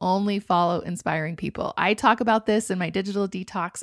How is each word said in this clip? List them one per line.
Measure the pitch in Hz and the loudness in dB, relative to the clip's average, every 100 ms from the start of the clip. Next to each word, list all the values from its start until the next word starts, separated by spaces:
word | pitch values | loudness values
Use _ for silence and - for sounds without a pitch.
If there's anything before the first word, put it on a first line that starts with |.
only | 185 190 202 202 | 0 2 2 0
follow | - 175 170 175 | 2 4 4 2
inspiring | - 180 - 160 156 165 | -2 -6 -2 -2 -4 -6
people. | - - - - | -6 -4 -4 0
I | 180 | 0
talk | 220 254 233 | 4 4 4
about | 233 220 220 | 2 0 2
this | 214 - | 0 0
in | 185 | -2
my | 165 | -2
Digital | 175 196 196 196 | -2 -2 -2 -2
Detox | 185 185 190 175 - | -4 -8 -6 -6 -8